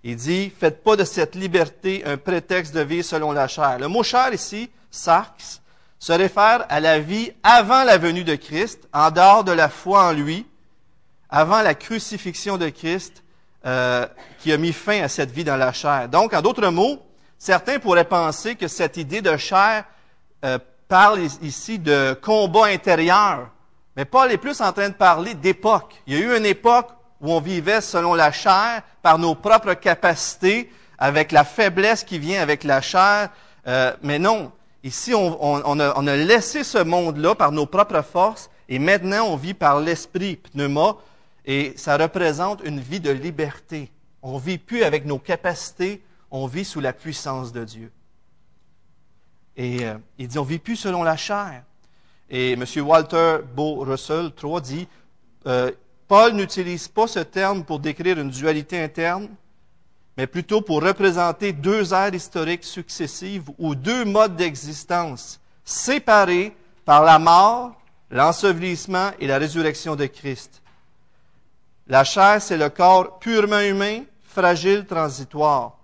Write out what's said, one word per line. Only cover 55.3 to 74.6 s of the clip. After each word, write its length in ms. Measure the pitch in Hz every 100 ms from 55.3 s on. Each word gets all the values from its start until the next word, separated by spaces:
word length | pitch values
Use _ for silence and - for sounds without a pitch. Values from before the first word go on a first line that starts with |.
| _ 139
euh, 260 | 127 127 - _ _ _
Paul 260 | 202 233
n'utilise 540 | 208 196 - 175 175 -
pas 200 | - 220
ce 120 | -
terme 440 | 160 190 190 196
pour 160 | 160 156
décrire 400 | 156 143 175 175
une 120 | 139
dualité 500 | 127 151 151 147 180
interne, 460 | 156 151 165 180 208 208 _ _ _ _ _ _ _ -
mais 80 | 131
plutôt 360 | 175 175 214
pour 200 | 208 151
représenter 720 | 170 190 196 175 175 160 202
deux 400 | 151 151 214 190
ères 200 | 190 202
historiques 500 | 185 - 180 160 170
successives 840 | - - 170 - 156 - 185 196 147 -
ou 160 | 165 139
deux 300 | 139 247 220
modes 300 | 202 220 165
d'existence 1040 | 175 139 143 151 - 175 170 127 - - _ _
séparés 920 | - - - 285 - 214 185 180 202 - _ _ -
par 180 | 147
la 160 | 156 156
mort, 560 | 165 170 202 240 247 226 _ _ _
l'ensevelissement 1000 | 123 147 170 202 170 180 170 - 185 196 -
et 80 | 139
la 100 | 139
résurrection 580 | 151 160 156 147 165 151
de 120 | 139
Christ. 540 | - 143 127 - - _ _ _ _ _ _ _ _ _ _ _ _ -
La 160 | 135
chair, 380 | 139 202 196 208
c'est 160 | 208 170
le 120 | 147
corps 500 | 147 180 185 185 -
purement 400 | - 226 208 208
humain, 440 | 202 196 202 220 269 _
fragile, 600 | _ - 175 175